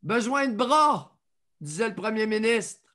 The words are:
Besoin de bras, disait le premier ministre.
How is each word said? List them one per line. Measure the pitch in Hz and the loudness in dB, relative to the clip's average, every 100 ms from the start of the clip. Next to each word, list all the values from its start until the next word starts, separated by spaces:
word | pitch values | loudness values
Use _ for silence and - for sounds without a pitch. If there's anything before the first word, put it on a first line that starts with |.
Besoin | 151 226 226 277 277 | 0 -2 0 0 0
de | 208 | 0
bras, | 247 302 302 220 - _ _ _ _ _ | 2 4 4 2 -4 _ _ _ _ _
disait | 147 156 226 | -14 -4 -4
le | 196 | -2
premier | 202 220 220 | -4 -2 0
ministre. | 214 220 226 175 - _ | 0 2 0 -2 -12 _